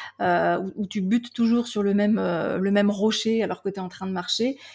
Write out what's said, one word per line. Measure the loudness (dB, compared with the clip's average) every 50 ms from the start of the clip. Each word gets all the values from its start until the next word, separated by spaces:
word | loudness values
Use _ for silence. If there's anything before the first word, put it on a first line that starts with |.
| -16 -16 -8 -2
euh, | 0 2 2 2 2 2 0 0
ou, | -2 -6 -6
ou | -8 -8 -6
tu | -4 -2
butes | 0 2 2 0 0 -2
toujours | -4 0 2 2 4 2 0 0
sur | -2 -2 0
le | 2 2
même, | 2 4 4 2 2
euh, | 2 0 0 0 -2 -2 -2 0
le | 0 2
même | 4 4 4 4
rocher | 2 2 2 0 0 0 0 0 0 0
alors | 0 -2 -4 -6
que | -6 -8
t'es | -6 -6
en | -8 -10
train | -10 -8 -8 -6
de |
marcher. | -6 -6 -4 -4 -2 -2 -2 -2 -2 -4 -12 -20